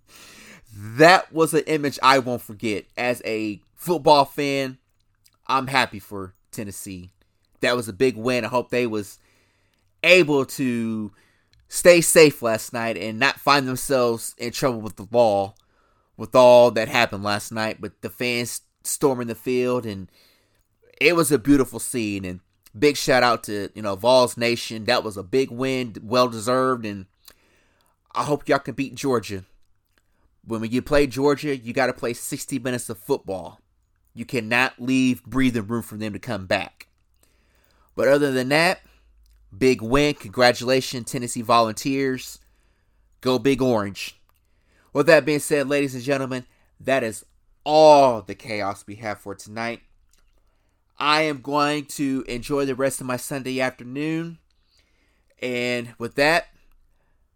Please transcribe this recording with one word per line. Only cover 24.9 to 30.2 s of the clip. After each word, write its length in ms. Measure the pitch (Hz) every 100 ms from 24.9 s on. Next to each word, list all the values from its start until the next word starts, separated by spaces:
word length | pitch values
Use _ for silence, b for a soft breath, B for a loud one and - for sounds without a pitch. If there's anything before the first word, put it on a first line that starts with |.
| 120
was 120 | 107 98
a 60 |
big 280 | 92 131 131
win, 440 | 120 131 131 120 90
well 260 | 107 123 123
deserved. 560 | 113 113 127 131 123
And 220 | 110 101 92 _ b b b b b b b b b
I 120 | -
hope 240 | 123 147 -
y'all 100 | 139
can 160 | -
beat 200 | 120 135
Georgia. 500 | 120 135 120 101 98 92 _ _ _ _ _ _ _